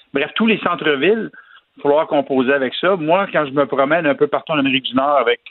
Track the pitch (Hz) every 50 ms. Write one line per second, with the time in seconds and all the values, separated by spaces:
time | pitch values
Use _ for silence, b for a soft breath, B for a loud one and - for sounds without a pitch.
0 | b b - 139 143 147 - - 214 226 220 170 - 185 175 151 - 160 147 135
1 | 135 180 220 233 202 - - - - _ - - _ _ _ - - 143 143 151
2 | 160 - 160 147 135 - 139 131 127 120 143 143 131 123 - - - 175 202 180
3 | 151 151 165 190 196 - - 170 151 139 131 147 139 135 - 131 139 135 156 175
4 | 165 147 135 - 147 147 - 139 - - 160 147 135 135 131 135 127 - 117 131
5 | 135 147 147 139 120 117 120 - _ -